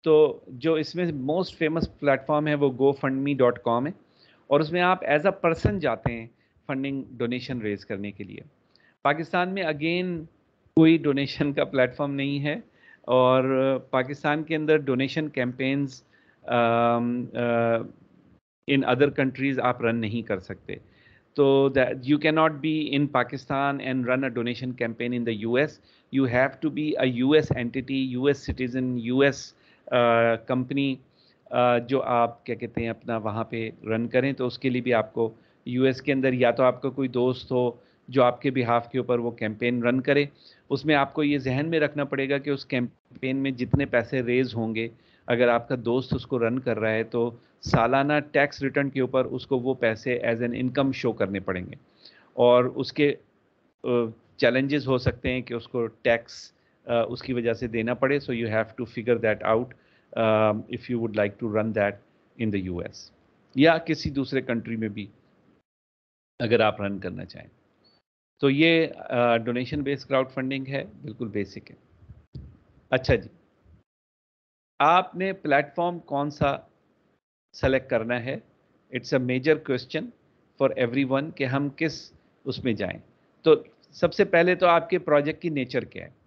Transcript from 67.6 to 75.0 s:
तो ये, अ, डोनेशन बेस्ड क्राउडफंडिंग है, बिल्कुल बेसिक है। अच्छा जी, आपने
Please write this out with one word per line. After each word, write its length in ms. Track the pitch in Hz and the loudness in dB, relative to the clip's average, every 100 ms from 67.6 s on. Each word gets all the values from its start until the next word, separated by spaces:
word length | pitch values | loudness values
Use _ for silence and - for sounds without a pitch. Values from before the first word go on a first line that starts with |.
| _ _ _ _ _ _ _ _ | _ _ _ _ _ _ _ _
तो 100 | 143 | 0
ये, 360 | 139 160 165 160 | 4 4 4 0
अ, 500 | - - 123 120 117 | -4 -6 0 2 2
डोनेशन 460 | 113 120 127 147 | 0 -4 -4 -6
बेस्ड 260 | 139 139 - | -4 -6 -2
क्राउडफंडिंग 580 | 135 127 131 131 135 135 | -2 -2 -4 -6 -6 -6
है, 180 | 139 202 - | -8 -8 -14
बिल्कुल 260 | 147 - 117 | -16 -10 -6
बेसिक 420 | 104 95 - - | -6 -6 -10 -20
है। 60 | - _ _ - - _ - - - _ _ _ | -20 _ _ -20 -20 _ -18 -18 -20 _ _ _
अच्छा 240 | 127 123 123 | -2 2 0
जी, 140 | 92 _ _ _ _ - _ _ _ _ _ _ _ _ _ _ | 0 _ _ _ _ -20 _ _ _ _ _ _ _ _ _ _
आपने 520 | 143 175 | 4 4